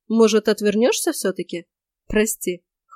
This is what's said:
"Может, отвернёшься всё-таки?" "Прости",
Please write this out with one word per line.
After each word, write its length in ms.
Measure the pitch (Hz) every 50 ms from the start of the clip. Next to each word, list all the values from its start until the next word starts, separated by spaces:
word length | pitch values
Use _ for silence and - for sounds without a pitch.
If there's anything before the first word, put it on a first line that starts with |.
| _ -
"Может, 400 | 220 226 226 208 214 214 - 226
отвернёшься 640 | 208 - 208 208 202 214 233 330 453 - - 349 285
всё-таки?" 540 | - - 190 185 - 175 - - 170 175 _ _ _ _ _ _ _ _ -
"Прости", 540 | - 214 214 220 - - - 190 180 175 _ _ _ _ _ _ -